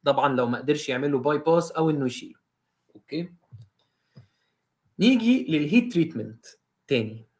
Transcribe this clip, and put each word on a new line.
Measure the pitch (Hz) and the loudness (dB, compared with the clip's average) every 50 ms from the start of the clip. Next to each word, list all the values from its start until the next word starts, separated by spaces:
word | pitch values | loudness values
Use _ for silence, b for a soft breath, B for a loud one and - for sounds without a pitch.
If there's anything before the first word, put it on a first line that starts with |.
| _ | _
طبعًا | 143 139 135 131 143 131 | 0 2 4 4 4 4
لو | 127 123 | 2 0
ما | 120 123 - | 0 -2 -4
قدرش | - 139 147 147 - - | 0 0 0 0 0 -4
يعمل | 127 123 139 147 | -4 -2 -2 -2
له | 143 131 | -2 0
باي | 120 147 147 147 | 0 0 -2 0
باس | 147 160 165 170 165 165 | 2 2 2 2 2 -2
أو | - 160 160 160 | -2 0 0 0
إنه | 156 143 135 | 0 0 -2
يشيله. | 127 123 - - - - _ _ _ _ _ _ _ _ _ _ _ _ | -4 -4 -6 -14 -16 -20 _ _ _ _ _ _ _ _ _ _ _ _
أوكي؟ | - _ _ - 160 175 180 175 _ _ _ - 101 - _ _ _ _ _ _ _ _ _ _ - - _ _ _ _ _ _ _ _ _ _ _ _ _ _ - | -20 _ _ -8 -8 -8 -10 -14 _ _ _ -20 -20 -20 _ _ _ _ _ _ _ _ _ _ -20 -20 _ _ _ _ _ _ _ _ _ _ _ _ _ _ 2
نيجي | 180 247 269 233 220 233 254 262 - - | 4 4 4 4 4 2 2 2 0 -2
للهيت | 156 147 147 147 185 240 240 - | -2 -2 0 2 2 2 2 2
تريتمنت | - 175 156 - - 113 113 110 - _ - - - _ _ _ _ _ _ | 0 0 -2 0 -4 -10 -10 -10 -14 _ -20 -20 -20 _ _ _ _ _ _
تاني. | - 139 120 110 107 110 113 113 _ _ | -4 -2 -2 -2 -4 -10 -16 -20 _ _